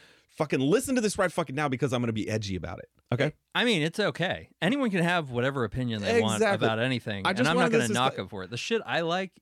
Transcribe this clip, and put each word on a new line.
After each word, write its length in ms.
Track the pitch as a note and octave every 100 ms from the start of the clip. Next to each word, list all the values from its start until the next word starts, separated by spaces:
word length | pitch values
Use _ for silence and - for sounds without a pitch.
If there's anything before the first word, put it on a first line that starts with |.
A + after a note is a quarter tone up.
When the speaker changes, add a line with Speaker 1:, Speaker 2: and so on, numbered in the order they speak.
| - - _
Speaker 1:
fucking 320 | - D3+ D3
listen 360 | C#3 A#3 C4+ B3
to 40 |
this 180 | G#3+ -
right 140 | F3+
fucking 240 | - D#3+ C3
now 140 | D3
because 240 | B2+ C#3+
I'm 80 | B2
gonna 100 | A#2+
be 160 | G#2+ -
edgy 300 | A2 G2 F2+
about 220 | D#2+ F#2+
it." 100 | - _ -
Okay? 180 | B2 C#3+ - _
Speaker 2:
I 100 | F3+
mean, 180 | A#3+ F#3
it's 160 | D#3+ -
okay. 520 | F#3+ - F3 E2+ - -
Anyone 300 | E3 C#4+ B3
can 100 | F#3 E3+
have 240 | F3 C#3+
whatever 320 | A#2+ C3 C#3
opinion 380 | A2 C3 B2 G#2+
they 180 | G2+ A#3
want 140 | A2 G3+
Speaker 1:
Exactly. 300 | G#3 G3 A#2
Speaker 2:
about 120 | A2
anything, 460 | B2+ B2 A#2 G2 E3+
Speaker 1:
I 40 |
Speaker 2:
and 80 | F#3+
Speaker 1:
just 120 | C#3
Speaker 2:
I'm 60 | -
not 60 |
Speaker 1:
wanted 100 | -
Speaker 2:
gonna 120 | A3+
Speaker 1:
this 40 | -
to 20 |
Speaker 2:
knock 180 | A#2+ C3
Speaker 1:
sta- 100 | -
Speaker 2:
them 40 | F#2+
for 160 | G2
it. 60 | F#2
The 80 | A#2+
shit 240 | - A3+ A#2
I 160 | D3
like 300 | E3 F3+ F#3+ -